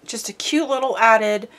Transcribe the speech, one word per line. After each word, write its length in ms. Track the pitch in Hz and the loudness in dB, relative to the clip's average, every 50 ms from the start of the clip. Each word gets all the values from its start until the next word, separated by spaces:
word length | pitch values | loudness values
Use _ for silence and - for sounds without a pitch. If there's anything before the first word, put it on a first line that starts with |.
| - | -14
just 240 | - 233 226 - - | -12 -12 -10 -10 -10
a 40 | 202 | -10
cute 360 | - - - 294 311 311 269 | -8 -6 -2 0 -2 0 0
little 280 | 269 262 269 262 190 | -2 -2 -2 -2 0
added 500 | 185 226 226 220 220 214 208 208 202 208 - - | 2 4 4 4 4 4 0 -2 -2 -4 -10 -20